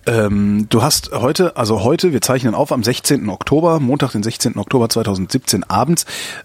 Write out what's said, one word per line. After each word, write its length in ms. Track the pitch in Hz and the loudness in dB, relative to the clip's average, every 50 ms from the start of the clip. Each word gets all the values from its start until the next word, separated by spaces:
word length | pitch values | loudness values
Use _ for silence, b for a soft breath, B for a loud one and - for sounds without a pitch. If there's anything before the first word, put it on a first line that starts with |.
| - | -4
Ähm, 600 | - 117 113 107 101 104 101 101 104 104 104 107 - | 0 0 2 2 2 2 2 2 2 2 0 0 2
du 120 | - 117 | 2 2
hast 300 | 120 151 156 - - - | 2 2 0 -2 -4 -6
heute, 460 | 143 117 110 135 151 - 185 165 - | -4 -2 0 0 2 2 0 0 0
also 260 | 139 120 104 113 107 127 | -2 -2 0 0 2 2
heute, 300 | 123 160 170 - 180 147 | 2 2 2 2 0 0
wir 80 | 110 | 0
zeichnen 340 | - - 127 131 123 120 101 | 2 0 0 2 0 0 0
auf 160 | 98 147 - | 0 0 0
am 100 | 151 131 | 0 0
sechzehnten 480 | 101 113 123 - - - 147 135 - 104 | 0 -2 -2 -2 0 0 0 0 0 -4
Oktober, 520 | 92 - - - 135 156 165 170 165 160 | -6 -6 0 2 2 4 4 4 2 2
Montag, 320 | 139 120 139 139 143 123 - | 2 0 0 0 0 -2 -2
den 100 | 110 101 | -2 -2
sechzehnten 360 | 113 - - - 120 - - | -4 -2 -2 -2 -2 -2 -4
Oktober 280 | 101 - - 127 113 | -4 0 0 2 2
zweitausendsiebzehn 800 | 113 - 117 110 107 98 95 95 - - 131 - - - 95 - | 2 0 -2 -2 0 -2 -2 -2 -2 -2 -2 0 -2 -2 -2 -2
abends. 400 | - 95 104 123 147 170 - B B B B B B B B | 0 0 0 2 2 0 0 B B B B B B B B